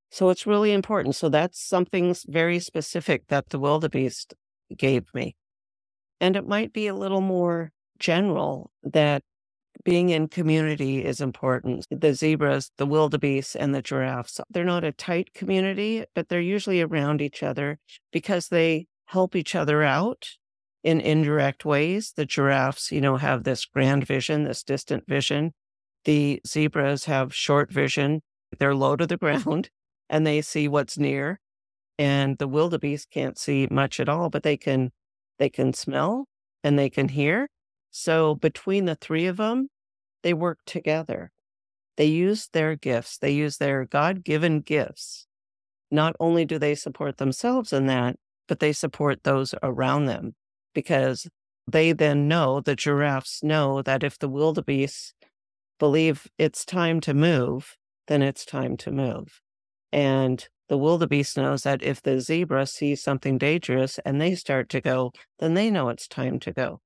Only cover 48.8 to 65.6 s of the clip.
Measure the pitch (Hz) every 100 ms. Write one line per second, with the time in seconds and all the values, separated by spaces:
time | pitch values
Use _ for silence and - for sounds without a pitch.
48.8 | 147 - 147 131 147 135 135 - 135 127
49.8 | 131 143 139 - 113 - _ _ _ 147
50.8 | - 139 131 123 - - _ _ - 160
51.8 | 165 160 151 143 143 170 135 139 143 131
52.8 | 147 143 147 135 - - 151 156 139 135
53.8 | 131 135 143 - 143 139 156 156 147 135
54.8 | 135 - - - _ _ _ _ _ -
55.8 | 151 156 160 135 - - 156 - - 180
56.8 | 170 165 156 139 165 143 123 127 - -
57.8 | _ _ - 147 139 135 - 135 127 123
58.8 | - 135 127 110 - - _ _ _ _
59.8 | _ 147 139 135 131 123 - _ - 143
60.8 | 151 170 165 143 139 143 135 139 143 139
61.8 | 139 135 139 131 127 165 170 135 135 -
62.8 | 143 139 - 135 139 131 143 170 - 127
63.8 | 135 - - 139 170 180 - 135 123 139
64.8 | 143 131 127 - _ _ 160 175